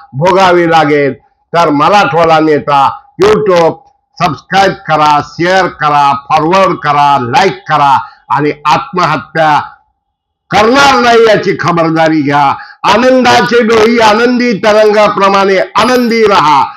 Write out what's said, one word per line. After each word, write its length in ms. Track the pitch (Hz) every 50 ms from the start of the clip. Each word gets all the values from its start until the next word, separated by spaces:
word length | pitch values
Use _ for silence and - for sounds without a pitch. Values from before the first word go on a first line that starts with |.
| - _
भोगावी 580 | - 135 160 185 180 190 190 180 175 175 170 165
लागेल. 440 | 165 160 156 147 151 147 143 139 123 - _ _ _ _ _ _ -
तर 140 | 165 170 156
मराठवाडा 720 | 147 139 147 170 202 208 196 - 139 165 170 165 160 156
नेता 600 | 156 156 151 143 - - 143 139 135 123 - - - _ _ - -
YouTube 480 | 403 214 202 214 196 180 175 165 160 - - _ _ _ _ _ _ _ -
subscribe 500 | 165 175 139 117 - - 175 190 196 196
करा, 480 | 151 - - - 156 151 151 151 147 147 143
share 420 | - - - 165 180 190 190 180
करा, 460 | 165 - - 151 151 147 143 143 139
forward 680 | 139 131 - - - 160 151 160 185 196 190 185 165 -
करा, 400 | - 147 147 147 143 143 143 135
like 440 | 127 117 127 165 196 190 - - - -
करा, 300 | 156 147 143 139 139 127 - - - _ _ -
आणि 240 | 120 139 147 147 143 - -
आत्महत्या 960 | 147 160 156 - - - 175 175 147 156 151 - - - 160 160 151 147 131 - - - _ _ _ _ _ _ _ _ _ _ _ _ _ _ -
करणार 500 | - 196 214 226 254 277 277 269 269 247
नाही 180 | 240 240 233 226
याची 340 | 226 220 208 180 - 196 175 -
खबरदारी 600 | - 160 170 170 160 160 160 160 160 160 160 156
घ्या. 320 | 139 143 143 143 143 139 123 - - - - _
आनंदाचे 800 | - 165 196 214 247 254 262 254 247 240 240 240 247 247 233 240
डोही 360 | 240 214 233 220 214 226 240 233
आनंदी 540 | 220 214 208 214 240 247 247 233 247 240
तरंगाप्रमाणे 1080 | 226 170 - 220 208 214 214 214 208 214 208 208 202 190 196 196 196 196 190 196 196 185
आनंदी 640 | - - - 196 220 240 254 247 247 233 226 226
राहा. 420 | 220 208 202 180 147 156 147 135 120 - -